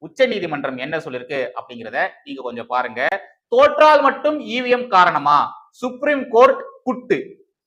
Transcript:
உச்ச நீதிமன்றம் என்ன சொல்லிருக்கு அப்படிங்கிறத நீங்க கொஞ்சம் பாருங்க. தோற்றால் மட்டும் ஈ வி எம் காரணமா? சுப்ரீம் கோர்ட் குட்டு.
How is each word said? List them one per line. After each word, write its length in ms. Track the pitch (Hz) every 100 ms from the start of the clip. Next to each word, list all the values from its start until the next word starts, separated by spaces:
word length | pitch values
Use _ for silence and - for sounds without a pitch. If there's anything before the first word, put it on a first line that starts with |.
உச்ச 240 | - - 254
நீதிமன்றம் 540 | 214 170 147 135 127
என்ன 140 | 139 160
சொல்லிருக்கு 420 | 151 123 123 139 123
அப்படிங்கிறத 480 | - - 120 110 131 180 -
நீங்க 200 | 143 135
கொஞ்சம் 280 | 123 117 113
பாருங்க. 280 | 123 123 113 147 196 - _ _
தோற்றால் 520 | 240 294 294 302 294 269
மட்டும் 300 | - 302 302
ஈ 140 | 220 240
வி 140 | 247 247
எம் 100 | 240
காரணமா? 500 | 196 175 151 143 147 117 - _ _
சுப்ரீம் 420 | 247 254 294 277 247
கோர்ட் 340 | 226 269 - - -
குட்டு. 360 | 247 254 208 143 - - _ _